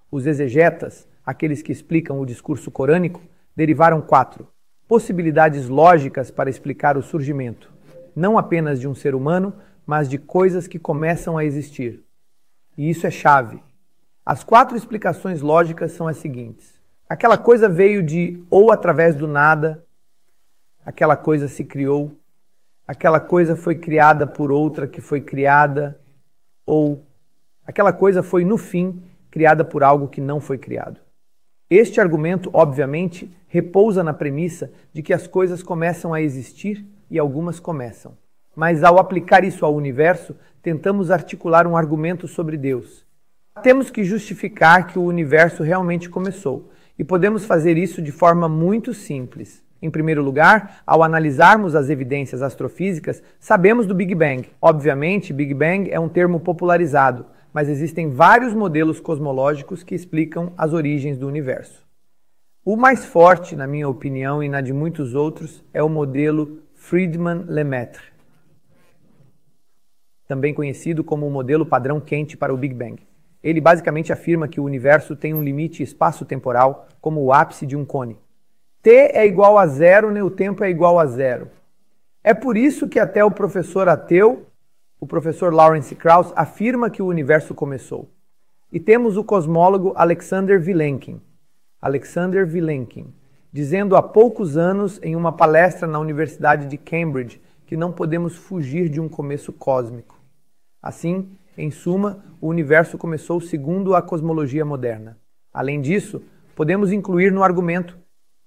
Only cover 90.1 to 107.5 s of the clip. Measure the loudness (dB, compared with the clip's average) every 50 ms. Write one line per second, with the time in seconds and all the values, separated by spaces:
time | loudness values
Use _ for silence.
90.1 | 2 -2 -4 -6 -4 -4 2 2 2 2 2 0 0 0 0 -2 -4 -8 -10 -14
91.1 | -18 -18 -20 _ _ _ _ _ _ _ _ _ _ _ -6 -4 -4 -4 -6 -6
92.1 | -4 -4 -2 0 0 0 0 0 -2 -4 -2 -2 -4 -6 -8 -10 -14 -18 -20 -20
93.1 | -20 _ _ _ _ _ _ _ -8 -8 -4 -2 -2 -2 0 4 4 2 2 4
94.1 | 4 4 4 4 2 -2 -6 -4 -2 0 0 0 0 -2 -4 -6 -8 -8 -8 -6
95.1 | -4 -2 -2 -4 2 2 2 4 6 4 4 2 0 -4 -6 -6 -6 -6 -6 -6
96.1 | -4 -6 -6 -6 -6 -2 0 0 0 0 -2 -8 -12 -14 -10 -8 -6 -4 -4 -4
97.1 | -4 -6 -8 -10 -14 -20 _ _ _ _ _ _ -8 -6 -6 -6 -6 -6 -4 -4
98.1 | -4 -4 -4 -6 -8 -12 -16 _ -8 -8 -8 -6 -4 -4 -4 -4 -4 -6 -8 -8
99.1 | -10 -10 -10 -10 -10 -10 -12 -16 -18 -8 -4 -2 -2 -2 -4 -6 -12 -18 -20 _
100.1 | _ _ _ _ _ _ _ _ _ _ _ _ _ _ -16 -16 -14 -8 -6 -6
101.1 | -6 -6 -8 -12 -18 _ _ _ _ -10 -10 -10 -10 -8 -6 -4 -2 -2 -2 -4
102.1 | -6 -10 -18 -20 -18 _ -8 -4 -4 -4 0 4 4 4 4 2 -4 -10 -10 -10
103.1 | -10 -10 -6 -6 -6 -6 -6 -6 -8 -8 -6 -6 -4 -4 0 0 0 0 0 -2
104.1 | -6 -6 -4 -4 -4 -4 -4 -4 -4 -6 -6 -6 -6 -6 -6 -8 -8 -8 -14 -20
105.1 | -20 _ _ _ _ _ _ _ -10 -8 -6 -6 -6 -6 -4 -2 -4 -4 -4 -6
106.1 | -14 -16 -16 _ _ _ _ _ _ -4 -2 -2 0 0 0 0 -2 -4 -4 -2
107.1 | 0 0 0 0 0 2 2 2